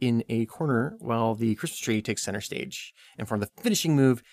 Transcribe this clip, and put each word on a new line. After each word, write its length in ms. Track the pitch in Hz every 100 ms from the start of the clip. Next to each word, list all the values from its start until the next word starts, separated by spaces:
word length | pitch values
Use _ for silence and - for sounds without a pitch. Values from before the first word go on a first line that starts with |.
| 123
in 160 | 117 -
a 160 | 117 113
corner 500 | - 156 120 143 226
while 360 | 120 117 113 110
the 200 | 113 104
Christmas 240 | 165 -
tree 220 | - 110
takes 220 | 107 104
center 180 | - 101
stage. 520 | - - - - - - - -
And 100 | 110
for 100 | 107
the 120 | 101 -
finishing 340 | 240 202 160 143
move, 260 | 135 120 -